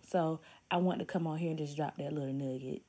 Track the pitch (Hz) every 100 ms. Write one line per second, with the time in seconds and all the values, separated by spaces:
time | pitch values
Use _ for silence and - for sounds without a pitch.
0 | - 180 160 160 - - _ 180 180 170
1 | - 180 165 156 170 160 147 143 147 -
2 | 143 151 135 139 135 131 131 -